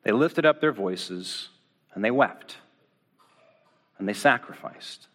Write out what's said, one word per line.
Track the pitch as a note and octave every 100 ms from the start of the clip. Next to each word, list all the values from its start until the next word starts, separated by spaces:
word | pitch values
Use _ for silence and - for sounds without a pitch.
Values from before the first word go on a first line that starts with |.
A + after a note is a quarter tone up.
they | -
lifted | A2 D#3+ - D#3
up | D3+
their | -
voices | G2 G2 F#2 - F#2 F#2 - - _ _ _ _
and | G2
they | G#2+
wept | B2+ B2+ - - - _ _ _ _ _ _ _ _ _ _ _ _ _ _
and | G2
they |
sacrificed. | G#2 D3 A#2+ - - - - - - -